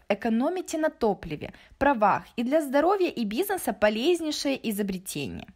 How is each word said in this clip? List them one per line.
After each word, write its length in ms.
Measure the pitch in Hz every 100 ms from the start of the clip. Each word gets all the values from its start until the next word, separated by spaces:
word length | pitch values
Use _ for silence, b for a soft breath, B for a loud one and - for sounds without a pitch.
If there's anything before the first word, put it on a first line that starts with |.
| _
Экономите 720 | 202 233 226 285 370 349 320
на 120 | 311
топливе, 640 | 311 226 185 165 156 - B B -
правах 460 | 277 254 208 156 - -
и 60 |
для 180 | 240 311
здоровья 480 | 285 277 320 403 349
и 160 | -
бизнеса 480 | 214 220 403 370 -
полезнейшее 840 | 202 214 214 285 349 320 294 285 269 -
изобретение. 760 | 202 202 185 185 147 123 82 -